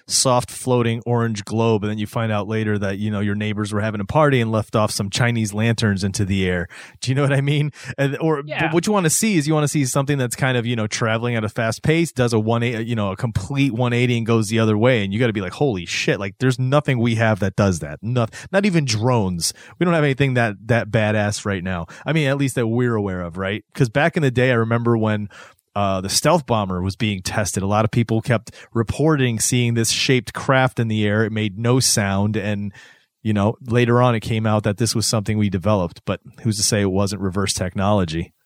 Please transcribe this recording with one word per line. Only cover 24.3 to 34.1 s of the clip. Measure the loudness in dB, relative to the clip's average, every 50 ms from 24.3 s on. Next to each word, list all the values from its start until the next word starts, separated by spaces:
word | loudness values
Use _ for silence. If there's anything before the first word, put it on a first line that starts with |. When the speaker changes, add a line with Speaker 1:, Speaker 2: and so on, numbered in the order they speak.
Speaker 1:
day, | 2 2 2 4 4
I |
remember | 2 2 2 0 0 2
when, | 2 2 2 2 0 0 -2 -4 -8 -12 -16 -20 -20 -20 _ _ _ -4
uh, | -2 -2 0 0 -2 -2
the | -2
stealth | -2 0 2 4 4 2 2
bomber | 0 0 0 0 -2 -2 -2 -2
was | -4 -2
being | -2 -2 -2 -2 -2 -4
tested. | -4 -4 -2 -2 -2 -2 -4 -2
A |
lot | 0 2 2 0
of | 2
people | 2 0 0 2 0 -2
kept | 0 0 0 0 -2 -4 -14 -20 -20 -6 -4
reporting | -2 -2 -2 -2 0 2 2 2 2 2 0 0 -2
seeing | -2 0 0 2 2 2 2
this | 0 0 0
shaped | 0 0 2 2 2 2 0 -2 -8
craft | -4 0 2 4 4 4 2 2 -2
in | -2 0
the | 0 0 2
air. | 2 2 2 2
It | 0 0
made | -2 -2 -2 -2 -2
no | 0 2 2 2
sound. | 2 2 0 0 0 2 2 2 0 0 0
And, | -2 -2 -2 -2 -4 -4 -6 -10 -12 -18 -20 -20 _ _ _ _ _ -4
you | -2 0
know, | 2 2 2 0 -2 -4
later | 0 2 4 4 4 4 4 4
on, | 4